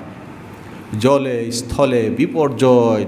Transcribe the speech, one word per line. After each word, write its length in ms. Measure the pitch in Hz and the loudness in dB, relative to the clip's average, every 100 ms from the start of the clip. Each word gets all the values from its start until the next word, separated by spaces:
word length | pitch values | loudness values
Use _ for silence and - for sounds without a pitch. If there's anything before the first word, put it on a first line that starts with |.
| - - - - - - - - - 107 | -10 -18 -18 -18 -18 -18 -18 -18 -10 0
জলে 520 | 127 139 131 120 113 | 2 2 2 -4 -4
স্থলে 580 | 117 117 - 135 123 110 | -6 -4 0 2 2 0
বিপর্যয় 920 | - 151 165 143 113 131 123 117 107 | 0 -2 0 -2 2 4 6 4 2